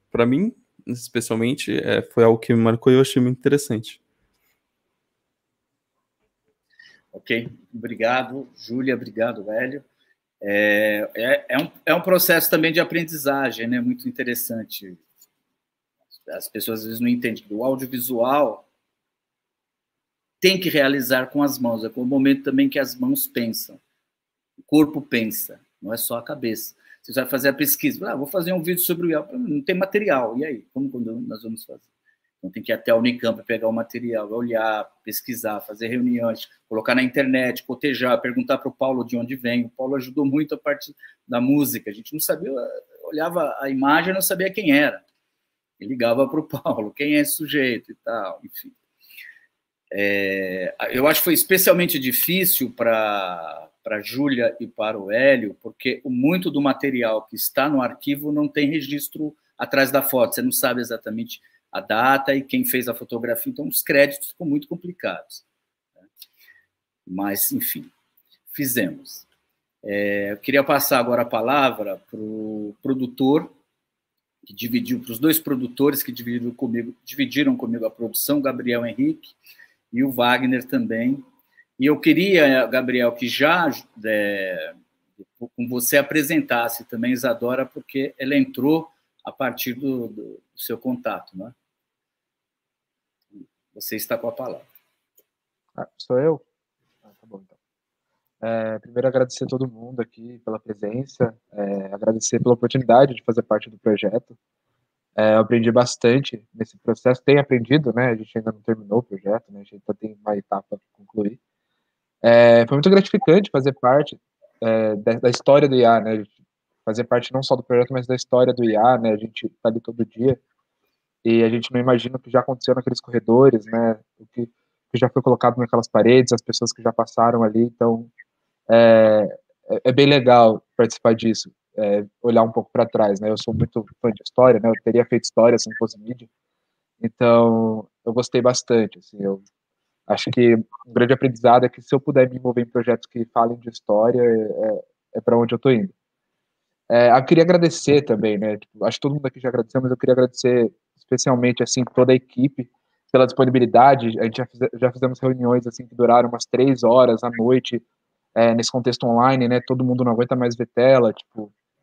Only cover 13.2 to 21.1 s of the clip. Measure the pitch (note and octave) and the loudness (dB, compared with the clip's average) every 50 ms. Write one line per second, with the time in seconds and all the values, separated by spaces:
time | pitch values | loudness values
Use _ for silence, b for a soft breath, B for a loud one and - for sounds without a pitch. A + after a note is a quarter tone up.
13.2 | C3+ C#3 C3+ C#3 C3+ B2 A2 A2+ A2+ A#2 B2 B2 A#2+ B2 B2+ B2 - B2+ A#2+ - | -4 -4 -2 -2 -2 -4 -6 -6 -6 -4 -4 -2 -2 -4 -4 -4 -8 -10 -8 -6
14.2 | B2+ B2 A#2+ A#2+ - - A#2 A2+ G#2+ - - - G2+ F#2+ F2+ - _ _ _ _ | -6 -6 -6 -6 -6 -8 -8 -10 -10 -12 -14 -16 -16 -18 -20 -20 _ _ _ _
15.2 | _ _ _ _ _ _ _ _ _ _ _ _ _ _ _ _ _ _ - _ | _ _ _ _ _ _ _ _ _ _ _ _ _ _ _ _ _ _ -20 _
16.2 | _ - D#2+ F#2+ - - - A2 - - A2+ A2 A2 A2+ A2+ A2 A#2+ A#2+ A#2+ A#2+ | _ -14 -14 -12 -12 -12 -10 -10 -8 -8 -8 -8 -8 -10 -8 -4 -2 0 0 0
17.2 | B2 A#2 A2 - - - G#2 G#2+ A#2+ C3 C3+ C3 C3+ B2 C3 B2 B2 C3 B2+ A2+ | -2 -4 -6 -8 -10 -12 -10 -6 -4 -4 -4 -4 -6 -10 -10 -10 -8 -6 -4 -2
18.2 | A#2 B2+ C#3 D3 D3 A#2 - - - _ _ _ _ _ _ _ _ _ _ _ | 0 0 2 2 0 0 -2 -6 -14 _ _ _ _ _ _ _ _ _ _ _
19.2 | _ _ _ _ _ _ _ _ _ _ _ _ _ _ _ _ _ _ _ _ | _ _ _ _ _ _ _ _ _ _ _ _ _ _ _ _ _ _ _ _
20.2 | _ _ _ _ - F#3 F#3+ F3+ F#3 E3 C#3 D3+ C3+ C3+ C#3+ C#3 B2 B2 | _ _ _ _ 0 0 2 0 -2 -2 0 2 2 2 0 -2 -2 0